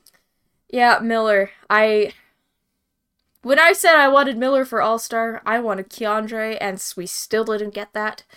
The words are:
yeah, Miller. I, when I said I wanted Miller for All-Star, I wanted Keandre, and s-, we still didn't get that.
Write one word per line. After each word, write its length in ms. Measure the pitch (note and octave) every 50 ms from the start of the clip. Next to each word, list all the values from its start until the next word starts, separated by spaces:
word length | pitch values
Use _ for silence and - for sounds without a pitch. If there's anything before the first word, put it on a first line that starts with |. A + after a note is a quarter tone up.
| _ _ _ _ _ _ _ _ _ _ _ _ _
yeah, 300 | _ - B3 A#3+ A#3+ A3 -
Miller. 520 | A3+ A3+ A3+ A3+ A3 G#3+ G#3 G3 G3 F#3+ - _ _ -
I, 440 | G#3 G#3+ G#3+ A3 G#3+ G#3+ G#3 G#3 - _ _ _ _ _ _ _ _ _ _ _ _ _ _ _ _ _ _ _ _ _ _ _ _ _ -
when 160 | B3 C#4 D4+
I 140 | E4 E4+ G4
said 220 | - - F4 D#4+
I 120 | D4+ C#4
wanted 320 | C4+ C#4 C#4 C#4 C4+ A#3+ A3+
Miller 260 | B3+ C4 C#4 C4 C4
for 160 | B3+ A#3+ G#3+
All-Star, 640 | - A3 A3+ A3+ - - A#3 A3+ A3+ A3+ A3+ A3 -
I 140 | G#3+ A3 A#3+
wanted 320 | A#3 A3 G3 F#3+ F#3+ -
Keandre, 680 | - - A3+ G#3 G#3+ A3 G#3+ G#3+ A3+ A3 A3 A3 A3 -
and 180 | - G3 F#3+
s-, 200 | G3 - - -
we 80 | F#3 F3
still 380 | F#3+ - - - - A3 A3 A3
didn't 320 | A3 G#3+ G#3 G#3 G#3 G3+
get 180 | G3+ G#3 - _
that. 300 | G#3+ G#3+ G#3+ - - _ _ _